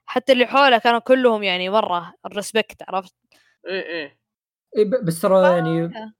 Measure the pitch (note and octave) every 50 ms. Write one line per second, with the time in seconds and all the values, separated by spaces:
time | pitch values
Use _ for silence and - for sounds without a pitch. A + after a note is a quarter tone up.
0 | _ - - B3+ - - C4+ B3 B3 A3+ A3+ C4+ C#4+ C4+ B3 A3 - A#3+ A#3 A#3
1 | A#3 - - C4 B3+ A#3+ A3+ G#3+ G#3 G3 F3+ F3+ F#3 F#3 G3 A3 G#3 - F3+ F3
2 | E3+ F3 - _ - G3 F#3 G#3 G3 - - A3 G#3 - - - D#3 - F#3 F#3+
3 | F#3 F#3 _ _ _ _ _ _ _ _ _ _ - F3 F#3 F#3+ E3+ - E3+ E3
4 | D3 C#3+ _ _ _ _ _ _ _ _ _ _ _ _ - - G#3+ F#3+ A3+ B3+
5 | - E3 E3 - - G3 F#3+ F#3+ F#3 F3+ F3+ F3 E3 D#3+ E3 E3 E3 E3+ - A3+
6 | G#3+ A3 A3